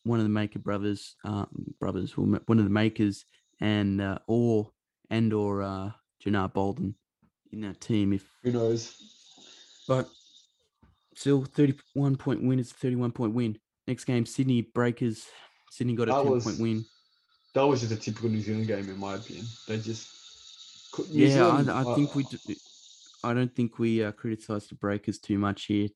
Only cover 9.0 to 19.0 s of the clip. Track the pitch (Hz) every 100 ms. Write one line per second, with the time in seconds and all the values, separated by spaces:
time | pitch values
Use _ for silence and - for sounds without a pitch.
9 | - - - - - - - - - 131
10 | - - _ - _ _ _ _ _ _
11 | _ - 143 143 135 - 147 139 _ 139
12 | 139 135 - 123 123 131 120 - 131 123
13 | 120 117 117 117 117 107 _ _ - 123
14 | - 123 117 - 131 123 110 - 120 120
15 | 123 107 - - - _ _ - 123 117
16 | 113 135 139 127 113 80 113 110 110 _
17 | _ _ _ _ _ 131 139 127 117 110
18 | - 107 113 110 104 110 110 101 98 95